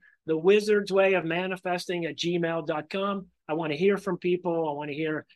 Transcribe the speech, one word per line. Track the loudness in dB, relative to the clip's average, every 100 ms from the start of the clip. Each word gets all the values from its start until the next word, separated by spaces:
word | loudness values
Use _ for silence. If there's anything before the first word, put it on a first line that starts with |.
| _ _ -4
the | 2
wizard's | 6 4 4 2 2
way | 4 4 4
of | 0
manifesting | -4 -4 -4 -4 -4 -4 -4 -4
at | -4
gmail | -2 0 0 -2 -4
dot | -6 -4
com. | -4 -4 -4 -8 _ -6
I |
wanna | -4 -2 2
hear | 2 2
from | -2 -2
people. | 0 0 0 -2 -2
I |
wanna | -4 -6
hear, | -4 -4 -4 -8